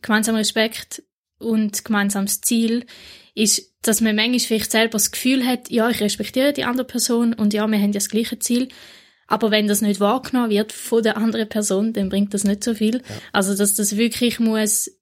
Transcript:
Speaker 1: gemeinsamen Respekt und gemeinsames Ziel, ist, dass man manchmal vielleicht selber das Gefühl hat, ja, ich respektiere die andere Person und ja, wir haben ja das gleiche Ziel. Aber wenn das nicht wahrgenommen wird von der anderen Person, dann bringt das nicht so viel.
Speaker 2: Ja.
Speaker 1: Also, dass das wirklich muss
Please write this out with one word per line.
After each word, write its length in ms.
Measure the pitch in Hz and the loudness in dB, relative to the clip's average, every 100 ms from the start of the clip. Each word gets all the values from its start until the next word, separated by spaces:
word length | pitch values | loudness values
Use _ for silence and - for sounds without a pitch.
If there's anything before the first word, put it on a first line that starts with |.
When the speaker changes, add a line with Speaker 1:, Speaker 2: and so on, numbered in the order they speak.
Speaker 1:
gemeinsamen 380 | - 214 220 226 | 0 0 2 0
Respekt 640 | 214 - 220 - - - - _ _ _ | 0 0 -2 -2 -14 -16 -18 _ _ _
und 460 | 233 220 214 202 | -2 0 0 -4
gemeinsames 560 | - 208 202 196 196 - | -2 0 0 -2 -2 -2
Ziel, 460 | - 233 226 233 240 - - - - | 0 2 2 0 -4 -18 -20 -20 -18
ist, 400 | - 220 - - _ | -2 0 0 -4 _
dass 180 | - 220 | 0 2
man 160 | 220 214 | 2 2
manchmal 240 | 220 247 | 0 0
vielleicht 300 | - 220 - | 0 -2 0
selber 220 | 220 226 | 0 2
das 180 | 226 - | 0 -2
Gefühl 360 | - 247 269 247 | -2 0 2 0
hat, 240 | 247 - | -2 -2
ja, 200 | 233 226 | 0 0
ich 100 | 226 | 2
respektiere 520 | 208 - 208 254 269 | 0 -2 -4 0 0
die 120 | 285 | 0
andere 220 | - 247 254 | -2 -2 -4
Person 480 | 247 226 233 233 | -4 0 2 0
und 180 | 233 214 | 2 0
ja, 140 | 208 214 | 0 0
wir 120 | 214 | 2
haben 100 | 202 | 2
ja 60 | |
das 140 | 202 196 | 0 -2
gleiche 300 | 208 233 233 | -2 -2 -4
Ziel. 300 | - 240 262 - - - - _ _ | -2 0 -2 -8 -20 -20 -20 _ _
Aber 240 | 220 220 | 0 2
wenn 160 | 214 208 | 2 2
das 140 | 202 | 2
nicht 200 | 208 196 | 0 2
wahrgenommen 500 | 202 254 262 254 240 | 2 0 0 -2 2
wird 220 | 208 214 | 0 0
von 300 | - - 226 | -6 0 2
der 140 | 214 196 | 2 0
anderen 320 | 226 226 214 | 0 0 -2
Person, 440 | 220 208 196 220 | -2 0 0 0
dann 160 | 220 190 | 0 -2
bringt 260 | 196 202 | 0 0
das 100 | 202 | 0
nicht 180 | 202 202 | 0 0
so 120 | - | -2
viel. 220 | 220 214 240 | 0 0 0
Speaker 2:
Ja. 60 | - 208 - | -6 -14 -4
Speaker 1:
Also, 240 | - 196 196 | 0 0 2
dass 180 | 202 | 0
das 220 | - 208 202 | 0 0 2
wirklich 420 | 233 - 240 208 | 0 2 -2 2
muss 520 | 226 220 214 - - _ | 0 2 0 -2 -4 _